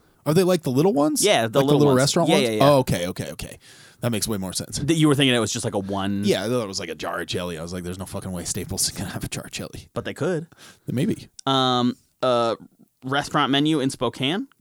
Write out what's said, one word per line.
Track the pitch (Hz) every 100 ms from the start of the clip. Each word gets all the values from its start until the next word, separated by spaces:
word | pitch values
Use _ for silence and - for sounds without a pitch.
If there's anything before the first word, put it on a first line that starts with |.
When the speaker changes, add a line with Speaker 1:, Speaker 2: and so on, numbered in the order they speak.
| _ _
Speaker 1:
Are | -
they | 160
like | 180 180
the | 139
little | 127 175
ones? | 269 302 302
Speaker 2:
Yeah, | 202 151 113
the | 139
Speaker 1:
Like | 139
Speaker 2:
little |
Speaker 1:
the | 147
little | 143
Speaker 2:
ones. | 127
Speaker 1:
restaurant | 143 175 160
Speaker 2:
Yeah, | 156
Speaker 1:
ones? | 123
Speaker 2:
yeah, | 110
yeah. | 139
Speaker 1:
Oh, | 143
okay, | - 98 87
okay, | - 76
okay. | - - - - - - _
That | 120
makes | 107 113
way | 104
more | 92
sense. | - - -
Speaker 2:
That | 143
you | 165 151
were | 139
thinking | 135
it | 123
was | 107
just | 117
like | 113
a | 107
one. | 98 98 98 101
Speaker 1:
Yeah, | 143 123
I | 104
thought | 123
it | 101
was | 92
like | 80
a |
jar | 78 87 90
of | 82
jelly. | 98 90 78
I |
was | 85
like, | 92
"There's | 87 92
no | 92
fucking | 98 95
way | 90
Staples | 82 107 - 98
is | -
gonna | - 98
have | -
a | -
jar | -
of | -
jelly." | - - - -
Speaker 2:
But | -
they | 107
could. | 101 156 165 165 - - - -
Speaker 1:
Maybe. | 120 196 - - - 135
Speaker 2:
Um, | 135 131 123 123 - _ _
uh, | 131 120 117 104 - _ _ _
restaurant | 131 139 143 156 131
menu | 139 151 156
in | 131
Spokane. | - 117 - 135 190 269 _